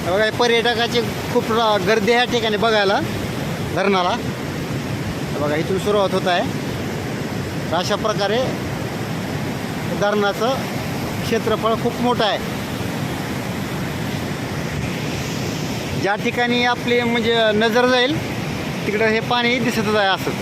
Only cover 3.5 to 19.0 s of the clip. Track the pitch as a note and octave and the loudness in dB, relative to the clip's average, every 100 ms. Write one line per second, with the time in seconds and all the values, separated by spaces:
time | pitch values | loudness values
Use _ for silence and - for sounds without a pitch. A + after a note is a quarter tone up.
3.5 | - - E3 G3 F#3 F3 A3+ - - - | -4 -2 0 2 2 2 0 -4 -6 -6
4.5 | - - - - - - - - C#3+ D3 | -6 -4 -4 -4 -4 -4 -4 -4 -2 0
5.5 | D3+ E3+ F#3+ F#3 G#3 F#3+ F#3 F3+ F3+ B3 | 0 0 0 2 2 2 2 2 2 0
6.5 | - - - - - - - - - - | -2 -4 -4 -4 -4 -6 -6 -4 -4 -4
7.5 | - - E3 F#3 G#3 A3 G3 G3 A3+ C4 | -4 -2 -2 0 0 0 0 0 0 0
8.5 | - - - - - - - - - - | -2 -4 -4 -6 -6 -6 -4 -4 -4 -4
9.5 | - - - - E3+ G3+ G#3 G3+ F#3+ A3+ | -4 -4 -4 -4 0 2 2 2 2 0
10.5 | C4 - - - - - - - A3+ G3+ | 0 -2 -4 -4 -4 -4 -4 -2 0 0
11.5 | A3 A3 A3 A#3 A3 B3 A#3+ G#3+ E3+ - | 0 2 0 0 0 0 2 2 0 -2
12.5 | - - - - - - - - - - | -4 -4 -4 -4 -4 -4 -4 -4 -4 -4
13.5 | - - - - - - - - - - | -4 -4 -4 -4 -4 -4 -4 -4 -4 -4
14.5 | - - - - - - - - - - | -4 -4 -4 -4 -4 -4 -4 -4 -4 -4
15.5 | - - - - - F3+ G3+ A3 A#3 A#3+ | -4 -4 -4 -4 -2 0 0 0 0 0
16.5 | B3 B3 A#3+ A#3+ A#3+ A#3+ A#3 A3+ A#3 A3 | 2 2 0 0 2 2 2 2 4 4
17.5 | G#3+ A3+ A3 B3 B3+ B3+ D#4 - - - | 4 4 4 4 4 4 0 -2 -4 -4
18.5 | - - - - G#3 | -4 -4 -4 -2 2